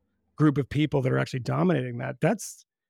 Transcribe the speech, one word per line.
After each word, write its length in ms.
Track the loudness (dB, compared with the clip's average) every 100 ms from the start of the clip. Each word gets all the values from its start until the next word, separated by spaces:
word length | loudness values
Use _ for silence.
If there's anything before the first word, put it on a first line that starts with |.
| _ _ _
group 240 | 2 2 2
of 100 | 0
people 340 | 0 0 0
that 100 | 0
are 60 | 0
actually 220 | -2 -4
dominating 580 | -4 0 2 2 -2 -6
that, 220 | -8 0
that's, 440 | 0 0 -6 -16 -20 _